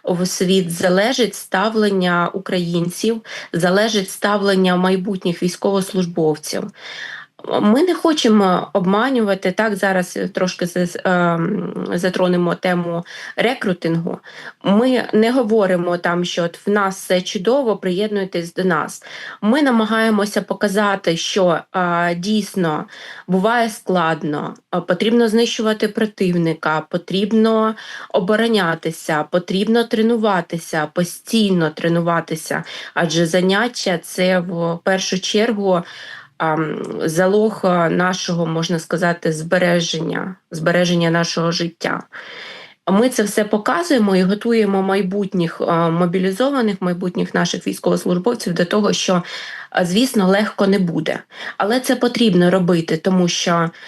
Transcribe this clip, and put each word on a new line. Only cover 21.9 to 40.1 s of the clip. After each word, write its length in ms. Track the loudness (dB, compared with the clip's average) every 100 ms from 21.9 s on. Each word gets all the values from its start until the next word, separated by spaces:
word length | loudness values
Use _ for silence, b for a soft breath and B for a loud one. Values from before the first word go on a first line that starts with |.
| 0 0
дійсно 720 | -2 -2 -2 -2 -2 -2 -2 -6 B B B -2
буває 420 | 0 2 2 0
складно, 840 | -4 -2 0 2 0 -2 -4 -6 -12 _
а, 100 | -6
потрібно 480 | -2 0 2 4 4
знищувати 600 | 4 2 0 -2 0 -2
противника, 920 | -2 -4 0 0 2 0 0 -2 -2 -2
потрібно 840 | -8 -4 -2 0 2 4 2 0 -2 B B B
оборонятися, 1120 | -2 2 2 2 2 2 -2 -4 -8 -2 -2 0
потрібно 540 | -2 0 -2 2 2
тренуватися, 1040 | 2 2 2 2 2 0 -2 -8 -4 -4 -2
постійно 800 | -2 -4 -4 -2 0 2 2 0
тренуватися, 920 | 0 0 0 2 -2 -2 -8 -4 -4 -4 B B
адже 320 | -4 -2 0 2
заняття — 720 | 2 2 2 0 -2 -4 -4
це 360 | -6 -2 0 0
в 400 | -2 -4 -4 -2
першу 360 | -2 -2 -2 -4
чергу, 600 | -2 0 0 0 2 0 -2 B B B B _
ам, 400 | -2 -2 -2 -6 -8 -4
залог, 560 | -2 2 2 4 2 0
а, 260 | 0 2 2
нашого, 580 | 2 0 -2 -4 -2 -2
можна 320 | -2 -2 -4
сказати, 540 | -2 -2 0 0 -2
збереження, 1040 | -4 -2 0 2 2 0 -4 -4